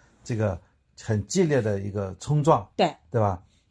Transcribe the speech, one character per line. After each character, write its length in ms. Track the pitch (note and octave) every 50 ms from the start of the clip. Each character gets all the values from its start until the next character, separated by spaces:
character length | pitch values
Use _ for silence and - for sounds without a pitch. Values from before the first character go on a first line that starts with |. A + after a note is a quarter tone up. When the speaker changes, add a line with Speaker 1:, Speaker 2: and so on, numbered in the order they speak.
| _ _ _ _ -
Speaker 1:
这 140 | - A#2+
个 240 | G#2+ A2 G2+ F2+ E2+ - _ _ _ _ _ _ -
很 260 | - - A2 G#2 G2
激 160 | - - F#3+ F#3
烈 200 | D#3 D3 B2+ G#2
的 180 | A2 G2+ G2
一 100 | G2 G2+
个 240 | F#2+ G#2 G2 F#2+ F#2 -
冲 240 | - - D3 D3 C#3
撞， 240 | E3 D3+ A#2 G2+ - _
Speaker 2:
对。 180 | - G3 D#3 - - _ _
Speaker 1:
对 80 | - A#2
吧？ 240 | G#2+ G2+ F#2 F2 - _ _ _ _ _